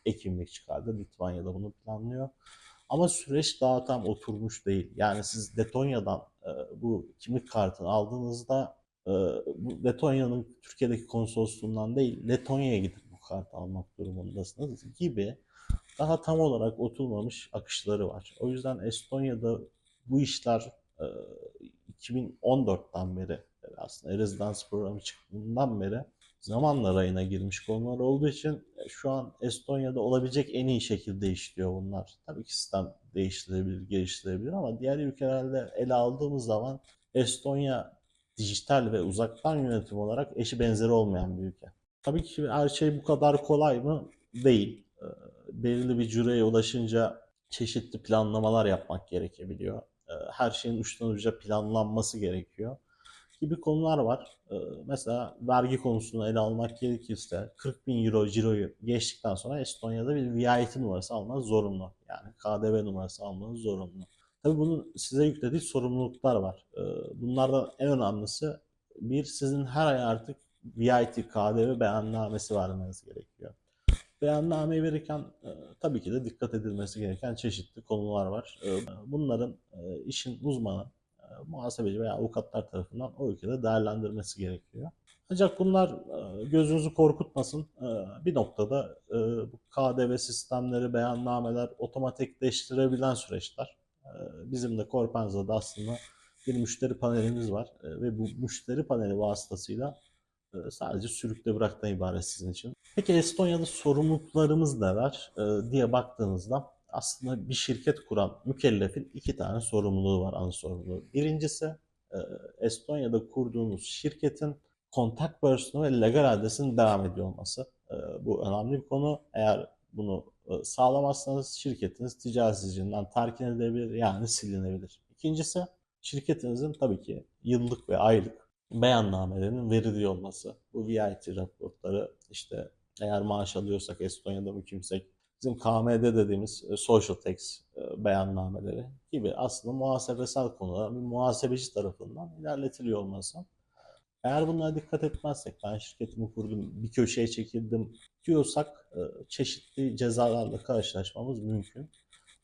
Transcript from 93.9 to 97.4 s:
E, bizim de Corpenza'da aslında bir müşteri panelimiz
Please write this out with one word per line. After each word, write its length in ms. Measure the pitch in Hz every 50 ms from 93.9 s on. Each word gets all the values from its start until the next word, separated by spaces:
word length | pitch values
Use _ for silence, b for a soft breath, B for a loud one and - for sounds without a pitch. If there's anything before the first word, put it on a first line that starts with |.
| _ _ -
E, 60 | - - - - - - 82 85 123
bizim 260 | 131 123 123 120 113 110
de 100 | 104 -
Corpenza'da 640 | - 127 117 - - 117 110 101 95 101 95 98 110
aslında 420 | 110 - - - 104 104 110 120 120 - b b b b b b _ - 131
bir 80 | 123
müşteri 380 | 123 117 110 - - 131 123 120
panelimiz 580 | - 123 120 117 117 110 117 120 120